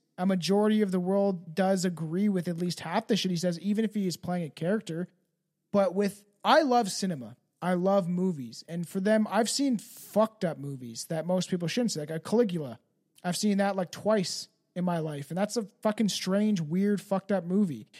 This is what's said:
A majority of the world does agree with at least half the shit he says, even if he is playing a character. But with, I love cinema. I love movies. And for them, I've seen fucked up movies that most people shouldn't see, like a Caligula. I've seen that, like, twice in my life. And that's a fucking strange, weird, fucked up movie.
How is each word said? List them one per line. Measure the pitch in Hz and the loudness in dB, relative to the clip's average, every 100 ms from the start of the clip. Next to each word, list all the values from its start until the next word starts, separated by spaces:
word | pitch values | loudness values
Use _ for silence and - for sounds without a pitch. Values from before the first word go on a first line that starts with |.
| _ - | _ -2
A | 185 | 2
majority | 185 156 202 214 214 | 2 2 4 4 4
of | 202 | 2
the | 185 | 0
world | 180 196 202 180 175 156 | 2 2 2 0 -4 0
does | 190 196 185 | 2 2 0
agree | 160 160 175 208 | -2 -4 0 2
with | 185 170 | 0 -2
at | 170 | -2
least | 175 - | -4 -4
half | 165 196 - | -4 -2 0
the | 208 | 0
shit | 190 | 0
he | 170 | 0
says, | 180 170 | -2 -2
even | 196 208 | -2 0
if | 220 214 | 0 0
he | 185 | -4
is | - | -4
playing | - 180 | -6 -4
a | 156 | -6
character. | - 165 214 214 160 180 _ _ _ _ _ _ | -6 -2 -2 -4 -8 -8 _ _ _ _ _ _
But | 202 190 185 | 2 2 2
with, | 202 - _ _ | -2 -2 _ _
I | 196 294 | 4 6
love | 294 240 202 | 6 4 2
cinema. | - 185 147 113 - _ - | -2 -4 -4 -10 -18 _ -6
I | 175 | -2
love | 180 190 202 175 | 0 2 2 2
movies. | 180 190 151 117 - - | 0 -2 -2 -8 -14 -10
And | 170 165 | -8 -6
for | 196 | -2
them, | 196 220 214 | 2 2 2
I've | 202 226 | 2 0
seen | - 277 220 | 0 0 0
fucked | - - - 202 220 - 175 | -4 -20 -4 0 0 0 -4
up | 139 | -4
movies | 143 135 120 113 - | -8 -10 -10 -12 -6
that | 160 165 | -4 0
most | 185 175 | 0 0
people | 180 165 | -2 -2
shouldn't | - 240 | 0 0
see, | 156 | -2
like | 151 | -6
a | 160 | -8
Caligula. | - 220 233 175 135 117 _ _ _ _ | 0 2 2 0 -6 -10 _ _ _ _
I've | 180 175 | -4 0
seen | 214 196 | 2 2
that, | 202 190 | 2 0
like, | 175 | -4
twice | - 202 220 165 - - _ _ 180 | -4 0 2 0 -6 -12 _ _ -4
in | 180 | -2
my | 170 | -2
life. | 156 147 143 | -4 -6 -6
And | 170 | -4
that's | 208 240 | -2 -4
a | 190 _ | -8 _
fucking | 220 208 208 | -2 0 0
strange, | - 185 196 214 196 | 0 0 2 2 0
weird, | 151 180 202 202 | 0 0 2 0
fucked | - 190 - | 0 -2 0
up | 196 170 | -2 0
movie. | 190 196 117 - | 2 0 -2 -12